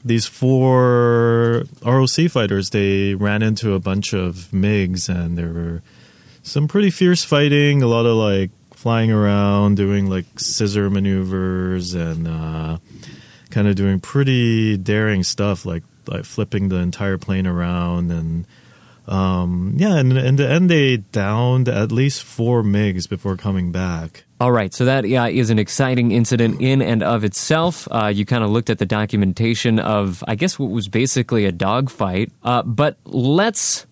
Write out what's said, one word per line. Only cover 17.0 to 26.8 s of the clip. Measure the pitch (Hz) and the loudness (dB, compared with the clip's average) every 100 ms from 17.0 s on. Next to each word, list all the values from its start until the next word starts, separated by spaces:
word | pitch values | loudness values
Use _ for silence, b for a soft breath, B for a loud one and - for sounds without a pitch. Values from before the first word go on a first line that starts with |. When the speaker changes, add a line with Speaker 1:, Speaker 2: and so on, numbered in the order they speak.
| 101 92 | -4 -4
Speaker 1:
plane | - 95 92 | -4 -2 -2
around, | 87 87 87 87 87 87 | -2 -2 -2 -2 -2 -2
and, | 82 80 82 92 b b b b b - | -4 -4 -6 -8 b b b b b -4
um, | 95 95 92 90 90 92 131 | -2 0 0 -2 -2 -2 0
yeah, | 208 170 | 2 2
and | 127 | 4
in | 131 127 139 | 2 2 0
the | 135 | 2
end | 156 180 | 2 4
they | 165 135 120 | 4 4 0
downed | 98 107 98 110 123 127 123 | -2 -4 -2 0 2 2 2
at | 110 110 | 0 0
least | 113 139 - | 0 0 -2
four | - - 117 120 | -10 -2 0 2
migs | 104 101 104 92 85 | 2 2 0 -2 -6
before | 95 101 90 | -6 -6 -4
coming | 101 95 90 | -2 -2 -2
back. | 90 92 82 82 - _ _ | -2 -4 -4 -8 -14 _ _
Speaker 2:
All | 123 | 2
right, | 120 95 | 2 0
so | - 123 | 0 0
that, | 135 107 | 2 0
yeah, | 127 120 | 0 2
is | 98 113 | 0 2
an | 110 | 2
exciting | 101 - 135 117 120 | 0 -2 0 2 2
incident | 110 117 120 117 - | 2 2 2 0 0
in | 131 135 | 0 2